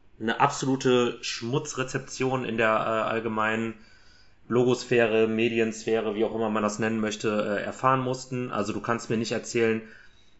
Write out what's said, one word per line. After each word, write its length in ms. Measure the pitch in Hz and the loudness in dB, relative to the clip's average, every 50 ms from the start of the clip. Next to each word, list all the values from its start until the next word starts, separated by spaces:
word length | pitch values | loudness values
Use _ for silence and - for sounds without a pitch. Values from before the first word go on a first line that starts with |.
| - - - - | -20 -20 -12 -6
eine 180 | 113 113 - - | -4 -2 2 4
absolute 800 | 143 139 - - 147 131 131 131 - 131 123 123 120 120 - - | 2 2 2 0 0 0 0 2 4 4 6 6 4 2 -2 -6
Schmutzrezeption 1300 | - - - - 117 117 127 - - - - 127 131 131 - 135 135 - - - 131 131 131 127 120 | -8 -8 -8 -6 -4 -2 -2 -2 -2 -4 -6 -6 -6 -4 -6 -8 -8 -8 -4 -2 -2 0 0 -2 -2
in 100 | 113 113 | -2 0
der, 140 | 113 113 110 | 2 4 4
äh, 400 | 110 107 - 110 113 110 110 113 | 4 2 2 0 0 0 0 0
allgemeinen 640 | 113 113 110 113 110 110 107 110 110 110 113 113 110 - - - - - - - - - - - - _ - | -2 -2 -2 -2 -2 0 0 0 0 0 -2 -4 -6 -10 -18 -20 -20 -20 -20 -20 -20 -20 -20 -20 -20 _ -6
Blogosphäre, 800 | - 113 123 123 123 123 123 - - 127 120 117 110 110 110 110 | 0 2 4 4 4 2 0 0 0 2 4 4 4 4 4 4
Mediensphäre, 880 | 110 110 110 117 120 113 113 113 110 110 - - - 110 113 107 110 101 | 4 2 2 2 2 2 2 0 0 -2 -4 -2 0 0 0 0 0 0
wie 80 | 107 110 | 0 0
auch 100 | 104 110 | 0 0
immer 160 | 113 113 107 | -2 -2 0
man 140 | 107 110 104 | 0 0 0
das 160 | 104 104 - | 0 0 0
nennen 220 | 113 110 113 110 | -2 0 0 0
möchte, 280 | 107 107 104 - - 113 | -2 -2 -4 -2 -2 -2
äh, 320 | 107 104 104 104 101 98 - | 0 0 0 -2 -2 -4 -4
erfahren 340 | 104 - - - 131 131 131 | -6 -6 0 2 2 2 2
mussten. 520 | 127 127 131 131 - - 131 123 123 123 | 0 -2 -4 -6 -6 -8 -6 -6 -6 -4
Also 200 | - 110 98 101 | -4 -4 -2 -2
du 80 | 104 104 | -4 -6
kannst 300 | - - 117 113 - - | -2 -2 -2 -2 -2 -2
mir 80 | 123 | -2
nicht 160 | 110 117 110 120 | -2 -2 -2 -4
erzählen, 480 | 110 - - - 117 117 113 110 110 110 - - - - - - - - - - | -6 -6 -2 0 2 2 2 2 0 -4 -10 -20 -20 -20 -20 -20 -20 -20 -20 -20